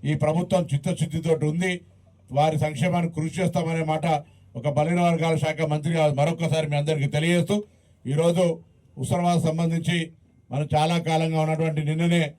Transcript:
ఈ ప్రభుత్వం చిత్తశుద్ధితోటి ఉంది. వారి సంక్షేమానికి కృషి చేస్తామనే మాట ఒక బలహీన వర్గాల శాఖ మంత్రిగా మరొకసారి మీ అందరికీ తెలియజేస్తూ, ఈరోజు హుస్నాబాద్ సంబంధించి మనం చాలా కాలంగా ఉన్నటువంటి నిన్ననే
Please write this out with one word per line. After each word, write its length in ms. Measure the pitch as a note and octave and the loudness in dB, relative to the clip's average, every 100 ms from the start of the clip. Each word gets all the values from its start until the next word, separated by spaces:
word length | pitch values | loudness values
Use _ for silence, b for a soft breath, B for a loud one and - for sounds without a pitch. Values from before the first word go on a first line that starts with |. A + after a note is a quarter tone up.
| C#3+ | -2
ఈ 20 | D3+ | 0
ప్రభుత్వం 400 | D3+ E3 F3+ F#3 - | 2 0 0 0 0
చిత్తశుద్ధితోటి 720 | C#3+ - - D3 D#3 E3 D#3 D3+ | -2 -2 -2 -2 -2 0 0 0
ఉంది. 220 | D#3+ F#3 F3+ - _ _ _ _ | 0 -2 -2 -8 _ _ _ _
వారి 260 | C3+ D3+ D#3 | 2 2 2
సంక్షేమానికి 500 | D3+ D3+ C#3 F3 E3 - | -2 0 0 0 -2 -2
కృషి 180 | D#3+ E3 | -6 -2
చేస్తామనే 440 | F3+ C#3+ D#3+ E3 D#3 | -2 0 -2 -2 -2
మాట 160 | D#3 E3 D3+ D3+ b b - | -2 0 -2 -4 b b -6
ఒక 100 | C#3+ D3 | -2 0
బలహీన 240 | D#3 F3 F3 | 0 2 2
వర్గాల 280 | E3 E3 D#3+ | 2 0 0
శాఖ 160 | D3+ D#3 D#3 | 0 -2 -2
మంత్రిగా 300 | D3+ D3+ E3 D3+ C3+ | -2 -2 2 2 2
మరొకసారి 460 | D3+ E3 E3 D#3 D3+ | 0 0 -2 0 0
మీ 60 | C#3+ | -2
అందరికీ 300 | D3 D3+ C3+ D3+ | 0 0 0 0
తెలియజేస్తూ, 400 | D#3+ F3 E3+ G#3 G#3 b b b | 2 2 2 -2 -4 b b b
ఈరోజు 400 | - D3 E3+ E3+ F3+ E3 - _ _ - | -4 0 2 4 2 0 -8 _ _ -10
హుస్నాబాద్ 440 | C3 F3 F3 E3+ E3 | -2 0 2 2 0
సంబంధించి 500 | D#3+ E3+ E3 E3 E3+ E3 - _ _ _ | 0 0 -2 -2 -2 -4 -10 _ _ _
మనం 160 | C#3 D3+ | -6 0
చాలా 220 | D3+ D#3 E3+ D#3+ | 2 2 0 0
కాలంగా 320 | D#3+ D#3+ D#3+ | 0 2 0
ఉన్నటువంటి 360 | D#3 D#3 D#3+ D3+ D3+ | 0 0 0 -2 -2
నిన్ననే 340 | D#3+ E3+ E3+ D3+ | 0 2 2 0